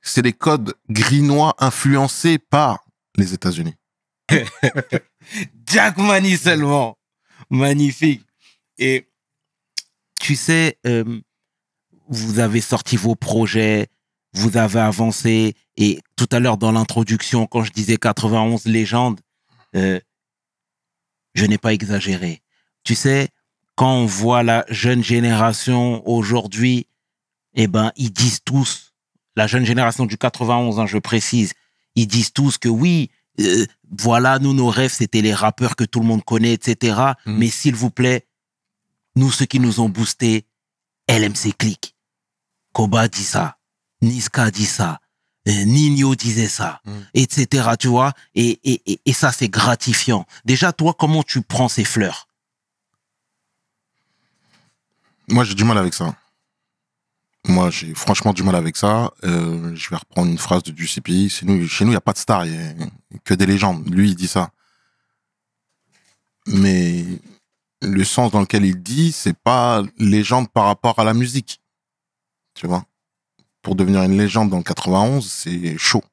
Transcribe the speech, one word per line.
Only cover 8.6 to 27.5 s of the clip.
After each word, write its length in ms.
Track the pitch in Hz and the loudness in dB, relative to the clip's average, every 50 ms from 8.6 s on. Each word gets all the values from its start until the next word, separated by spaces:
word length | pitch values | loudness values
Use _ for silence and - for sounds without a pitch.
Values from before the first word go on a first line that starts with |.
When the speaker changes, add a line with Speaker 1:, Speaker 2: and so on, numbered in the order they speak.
| _ _ _ - | _ _ _ -4
Speaker 2:
Et 300 | - 131 131 131 - _ _ _ _ _ _ _ _ _ _ _ _ _ _ - - _ _ _ _ _ _ - | -2 -2 -2 -2 -6 _ _ _ _ _ _ _ _ _ _ _ _ _ _ -16 -16 _ _ _ _ _ _ -8
tu 160 | - - 143 | -4 -2 -2
sais, 440 | 123 - - 165 165 165 156 - _ - | -2 0 0 2 2 2 0 -2 _ -4
euh, 340 | 120 120 117 113 113 117 110 _ _ _ _ _ _ _ _ _ _ _ _ _ _ _ _ _ - | -2 0 0 -2 -4 -8 -12 _ _ _ _ _ _ _ _ _ _ _ _ _ _ _ _ _ -8
vous 300 | 131 110 110 113 104 117 | -8 -6 -4 -2 0 0
avez 220 | 117 110 107 117 | 0 2 0 -2
sorti 360 | 110 - 127 110 - - 123 | 0 0 -2 -4 0 -2 -2
vos 180 | 104 92 117 113 | 0 0 0 -2
projets, 760 | - - - 107 113 113 101 - 113 110 107 107 104 104 - _ _ _ _ _ _ _ _ | -2 -2 -2 0 0 0 2 0 0 2 2 2 0 -2 -4 _ _ _ _ _ _ _ _
vous 240 | - 95 104 113 92 | -6 -2 -2 0 2
avez 240 | 120 110 104 95 117 | 2 0 2 2 0
avancé, 760 | 110 107 98 90 113 113 107 - - 117 113 110 110 110 104 _ _ _ _ | 0 0 0 0 -2 -2 -2 -2 0 0 2 2 0 0 -2 _ _ _ _
et 240 | - 104 104 95 - _ _ _ | 0 0 0 0 -2 _ _ _
tout 120 | - 123 - | -4 -2 0
à 80 | - 120 | 0 0
l'heure 160 | 123 127 110 | 2 2 0
dans 160 | 98 110 113 | 2 2 2
l'introduction, 720 | 110 113 110 - - 117 110 98 113 110 - - - 117 113 | 2 2 0 0 0 -2 0 0 -2 -2 -2 -2 0 0 0
quand 160 | - - 120 110 | 0 -2 -4 -4
je 80 | 107 | -4
disais 240 | - 110 104 95 113 | -6 -6 0 0 0
quatre-vingt-onze 680 | 107 - 117 104 - - 107 113 113 110 113 117 107 - | 0 0 -2 -2 0 -2 0 0 2 0 0 -2 -2 -2
légendes, 560 | 113 110 113 110 98 113 120 127 123 107 92 _ _ _ _ _ _ _ _ _ _ - | 0 0 0 0 0 0 0 0 0 -2 -6 _ _ _ _ _ _ _ _ _ _ -4
euh, 240 | 95 95 95 92 90 _ _ _ _ _ _ _ _ _ _ _ _ _ _ _ _ _ _ _ _ _ _ _ _ _ _ _ | -2 0 0 -2 -4 _ _ _ _ _ _ _ _ _ _ _ _ _ _ _ _ _ _ _ _ _ _ _ _ _ _ _
je 100 | - 107 | 0 2
n'ai 140 | 101 107 104 | 2 0 0
pas 140 | - 113 110 | 0 -2 -2
exagéré. 680 | 98 107 98 104 98 95 98 92 87 92 87 80 _ _ _ _ _ _ _ _ _ _ | -2 -2 -4 -4 -4 -2 -2 -4 -4 -4 -8 -8 _ _ _ _ _ _ _ _ _ _
Tu 100 | - 113 | -4 -4
sais, 340 | - - 139 135 139 135 - _ _ _ _ _ _ _ _ _ | 0 0 0 2 0 0 -4 _ _ _ _ _ _ _ _ _
quand 180 | - 131 131 | 0 2 2
on 140 | 131 127 120 | 2 2 0
voit 360 | 107 95 98 107 120 120 120 | 0 -2 -2 0 2 2 2
la 220 | 113 117 113 117 - - | 2 2 0 0 -2 -4
jeune 340 | 113 107 - 123 127 123 | -6 -2 0 0 0 0
génération 1040 | 110 - 120 117 120 117 113 110 113 113 107 - - 131 127 123 120 123 120 113 - 101 | 0 0 0 2 2 2 2 2 2 0 0 -2 -2 0 0 2 0 0 -2 -4 -2 -2
aujourd'hui, 800 | 120 117 107 101 120 120 104 104 95 107 120 127 127 123 117 _ _ _ _ _ _ _ _ _ _ _ _ _ | 0 0 0 0 0 -2 -2 -4 -4 0 0 2 2 0 -4 _ _ _ _ _ _ _ _ _ _ _ _ _